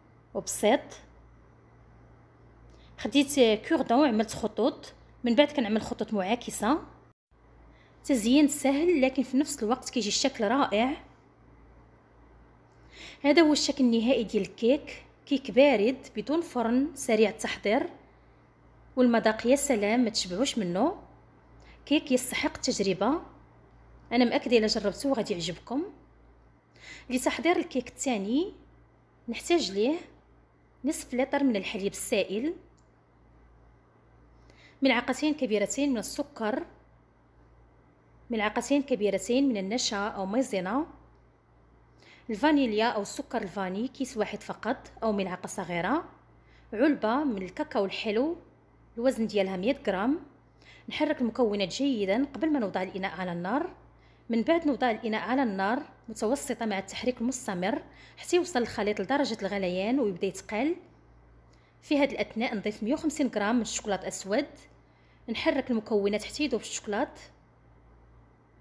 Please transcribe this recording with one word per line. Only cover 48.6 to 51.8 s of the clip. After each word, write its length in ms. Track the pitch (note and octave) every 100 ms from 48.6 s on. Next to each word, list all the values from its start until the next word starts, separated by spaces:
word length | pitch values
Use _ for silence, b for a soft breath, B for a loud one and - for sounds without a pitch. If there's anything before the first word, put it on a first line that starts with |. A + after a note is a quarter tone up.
| _ _ - -
الوزن 300 | B3+ A3 A3+
ديالها 300 | G3+ F#3+ F#3
مية 200 | G#3 - -
غرام. 320 | F#3 A#3 E4 - - _ _ B B -
نحرك 320 | - D4+ D4
المكونات 480 | A#3 A3 A3+ G3+ F#3+
جيدا 560 | -